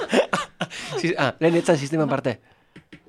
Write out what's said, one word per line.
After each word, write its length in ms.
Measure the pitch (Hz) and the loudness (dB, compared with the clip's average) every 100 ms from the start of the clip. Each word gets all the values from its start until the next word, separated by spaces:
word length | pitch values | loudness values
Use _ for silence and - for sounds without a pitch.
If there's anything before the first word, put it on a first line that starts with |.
| 220 226 - - - - - - - 415 | 0 2 2 -2 -4 -8 -10 -10 -8 -4
Si-, 160 | 170 - | -2 0
ah, 180 | 135 - | -2 2
lehen 160 | 165 170 | 2 4
etzan 220 | 170 156 | 4 2
sisteman 320 | 139 156 143 | 0 -2 0
parte. 300 | 135 127 113 _ _ _ - _ - | 0 -2 -4 _ _ _ -20 _ -20